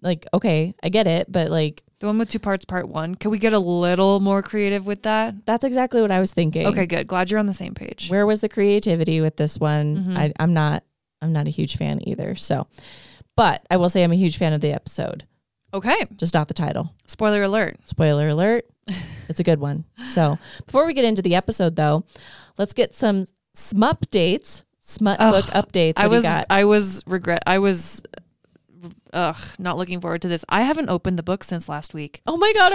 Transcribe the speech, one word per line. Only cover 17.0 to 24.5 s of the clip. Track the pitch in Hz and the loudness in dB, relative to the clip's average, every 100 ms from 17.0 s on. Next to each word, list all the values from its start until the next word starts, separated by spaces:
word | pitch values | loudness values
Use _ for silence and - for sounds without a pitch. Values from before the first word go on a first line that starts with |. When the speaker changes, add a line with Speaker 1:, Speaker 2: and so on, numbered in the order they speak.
| - | -18
Speaker 2:
Spoiler | - 214 208 | -2 0 2
alert. | 196 220 170 - - | 2 0 -2 -4 -10
Speaker 1:
Spoiler | - 156 147 151 | 0 2 2 0
alert. | 151 202 233 - _ - | 2 2 0 -4 _ -12
Speaker 2:
<laughs> | 180 - - - | -10 -10 -14 -8
Speaker 1:
It's | 165 | -2
a | |
good | 175 156 | 2 2
one. | 143 151 - - 254 | 0 -6 -8 -16 -4
So | 240 151 160 - - - | 0 2 0 -6 -20 -2
before | 277 330 | 2 2
we | |
get | 277 | 2
into | 233 202 | 2 2
the | 180 175 | 2 0
episode, | - 214 175 165 | 0 0 0 2
though, | 151 156 - - - - - - | 2 2 -2 -14 -20 -20 -16 -6
let's | 202 | -4
get | - - - | 0 -2 0
some | 226 196 185 _ _ - | 0 0 -2 _ _ -8
smupdates, | - 202 247 320 - 208 170 220 - | -2 2 2 2 -2 0 2 0 -4